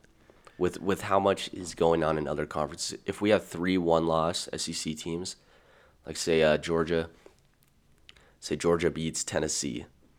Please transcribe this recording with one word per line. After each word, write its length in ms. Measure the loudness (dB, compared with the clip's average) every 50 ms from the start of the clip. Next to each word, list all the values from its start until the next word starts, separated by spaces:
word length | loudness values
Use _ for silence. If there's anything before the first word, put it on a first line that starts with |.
| _ _ _ _ _ _ _ _ -20 -14 -4
with, 220 | -2 -2 -2 -2 -2
with 200 | -2 -2 -2 -2
how 180 | 0 0 2 4
much 300 | 4 4 2 0 -2 -8 -10
is 200 | -10 -10 -6 0
going 280 | 2 4 4 6 4 4
on 140 | 2 2 0
in 80 | 0
other 180 | -2 -2 -4 -4
conferences. 540 | -4 -4 -4 -4 -4 -6 -8 -8 -8 -10 -8 -8
If 140 | -8 -4 0
we 100 | 2 4
have 140 | 4 2 2
three 320 | -2 -6 -2 0 2 2 2
one-loss 680 | 4 4 4 4 4 2 2 2 2 0 -2 -4 -6 -8 -8
S 160 | -8 -6 -6
E 40 | -6
C 200 | -6 -6 -6 -8
teams, 400 | -8 -6 -6 -6 -6 -6 -10 -12 -16 _ _ _ _ _ _ -20 -20 _ _ _ _ -14
like, 120 | -10 -8
say, 240 | -4 0 2 4 6 6
uh, 140 | 6 4
Georgia, 520 | 4 2 0 0 0 0 0 0 -2 -2 -4 -8 -20 -20 -20 _ _ _ _ _ _ _ _ _ _ _ _ _ _ _ -20 -20 _ _ _ _ _
say 160 | -8 -6 -4
Georgia 340 | -2 2 2 2 2 2 0
beats 340 | 0 -2 -4 -4 -4 -6 -4
Tennessee, 640 | -4 -2 -2 -2 -2 -2 -2 -4 -4 -6 -8 -10 -14 _ _ _ _ _